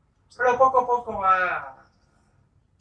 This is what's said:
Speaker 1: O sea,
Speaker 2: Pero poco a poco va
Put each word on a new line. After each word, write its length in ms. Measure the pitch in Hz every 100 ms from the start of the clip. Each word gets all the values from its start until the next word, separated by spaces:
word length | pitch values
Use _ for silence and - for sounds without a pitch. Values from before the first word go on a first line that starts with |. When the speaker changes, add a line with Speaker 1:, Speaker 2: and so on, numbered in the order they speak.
| _ _ _
Speaker 1:
O 40 |
sea, 120 | -
Speaker 2:
Pero 140 | 247 254
poco 220 | 262 254
a 60 | 247
poco 320 | 240 226 196
va 720 | 190 185 175 156 - - _ _ _ _ _ _ _ _ _ _